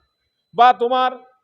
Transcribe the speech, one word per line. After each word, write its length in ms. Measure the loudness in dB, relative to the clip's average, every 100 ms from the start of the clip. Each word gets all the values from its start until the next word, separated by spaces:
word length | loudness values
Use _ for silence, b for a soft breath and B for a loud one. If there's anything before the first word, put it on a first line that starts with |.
| _ _ _ _ _
বা 200 | 0 2
তোমার 380 | 2 -2 -4 -4 -8 _ _